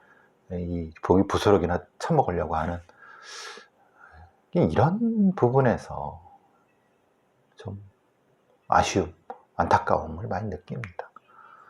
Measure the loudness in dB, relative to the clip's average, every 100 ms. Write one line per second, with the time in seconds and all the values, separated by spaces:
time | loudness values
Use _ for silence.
0 | _ _ _ _ _ -8 -6 -6 -8 -12
1 | 2 4 4 2 4 4 4 -2 -6 _
2 | 0 2 2 -2 -2 -2 -4 -6 -12 _
3 | -20 -20 -20 -16 -16 -18 -20 _ _ _
4 | -20 -20 -20 _ _ 0 2 4 2 2
5 | -2 2 2 4 2 4 2 0 -4 -10
6 | -10 -14 -20 -20 _ _ _ _ _ _
7 | _ _ _ _ _ _ -14 -14 -18 _
8 | _ _ _ _ _ _ _ 2 2 0
9 | -2 -6 _ -20 _ -4 2 2 2 0
10 | 0 -8 -6 -6 -6 -10 -10 -12 -10 -14
11 | -18 -20 _ -20 -20 -20 -20